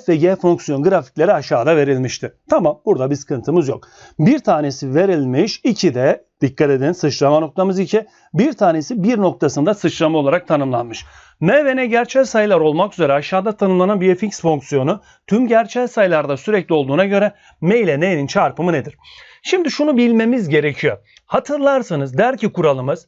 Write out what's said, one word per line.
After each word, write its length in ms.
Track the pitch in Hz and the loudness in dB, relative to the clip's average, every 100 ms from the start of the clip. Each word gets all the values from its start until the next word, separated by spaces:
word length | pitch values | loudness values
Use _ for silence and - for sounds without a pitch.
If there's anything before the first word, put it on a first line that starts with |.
| 196 | 0
ve 60 | 156 | 2
g 200 | 175 190 | 2 2
fonksiyon 480 | 175 170 - 139 | 0 0 -2 -2
grafikleri 500 | 165 185 131 - 175 | 0 0 -2 0 2
aşağıda 440 | 170 131 131 135 165 | 0 0 0 2 2
verilmiştir. 540 | 143 131 127 - 120 - - | 2 0 -2 -6 -12 -12 -2
Tamam, 300 | 294 156 151 214 | 0 0 -2 -2
burada 240 | 147 131 | 0 -2
bir 60 | 143 | -4
sıkıntımız 520 | - 135 139 170 131 | -6 -6 -2 0 0
yok. 200 | 120 - - - - | -4 -12 -20 -12 0
Bir 200 | 160 285 | 2 2
tanesi 560 | - 160 147 135 135 143 | 0 0 -2 -6 -2 0
verilmiş, 680 | 196 165 131 127 214 - | 2 2 0 0 -2 -2
iki 300 | 269 202 180 123 | -4 0 0 2
de 300 | 135 - _ - | 0 0 _ -4
dikkat 280 | 131 135 147 | -4 0 0
edin 220 | 135 139 | 2 0
sıçrama 480 | 180 151 - 139 151 | -2 -4 0 2 2
noktamız 400 | 156 190 190 185 | 0 -2 -2 -2
iki. 260 | 180 214 214 _ _ | -2 -2 -4 _ _
Bir 200 | 151 285 | -2 0
tanesi 500 | 240 185 160 143 240 | 2 0 0 -2 -2
bir 140 | 190 233 | 0 2
noktasında 560 | 185 - 147 143 160 | 0 0 -2 0 -2
sıçrama 440 | 208 170 - 156 160 | 0 -2 -2 -2 0
olarak 300 | 139 175 - | 0 -2 0
tanımlanmış. 580 | 151 135 120 120 110 - - - - | -2 -2 -4 -6 -10 -16 -20 -20 -4
M 260 | 160 277 277 | 2 2 2
ve 100 | 262 | -2
n 100 | 247 | 0
gerçel 400 | 233 240 262 262 | -2 0 0 0
sayılar 340 | 220 208 175 | 0 2 2
olmak 340 | 156 156 202 | 2 2 -2
üzere 200 | - 147 | 0 0
aşağıda 440 | 139 147 190 208 208 | 0 0 -4 -2 -2
tanımlanan 440 | 196 180 185 208 | 0 2 2 2
bir 140 | 190 180 | 2 0
f 120 | 214 | -2
x 140 | - | -4
fonksiyonu 600 | 165 147 - 143 135 208 _ _ - | -2 -2 -2 -2 -2 -4 _ _ -2
tüm 200 | 214 240 | 0 2
gerçel 400 | 226 220 247 240 | 0 0 -4 -4
sayılarda 500 | - 190 160 143 135 | 0 0 0 -2 -4
sürekli 360 | - 208 156 | -2 -2 0
olduğuna 320 | 156 135 147 196 | -2 0 0 0
göre 260 | 202 208 - _ _ | 0 -2 -4 _ _
m 180 | 165 240 | 0 2
ile 200 | 185 143 | 2 0
n'nin 280 | 180 160 139 | 0 -2 -2
çarpımı 460 | 202 151 135 175 | 0 0 0 -2
nedir? 240 | 156 131 - - - - - | -2 -4 -14 -20 -20 -20 -18
Şimdi 300 | - 370 311 | -4 -2 -2
şunu 260 | - 294 247 | -2 0 2
bilmemiz 520 | 240 226 226 254 165 | 2 2 2 0 0
gerekiyor. 480 | 151 147 135 143 104 _ _ - | 0 0 -2 -4 -4 _ _ -6
Hatırlarsanız 920 | 196 - 285 277 269 226 151 139 131 | -4 -2 -2 0 0 -2 -4 -4 0
der 200 | 240 262 | 0 0
ki 160 | 214 | -4
kuralımız, 540 | - 156 135 127 170 | 0 0 0 -2 -6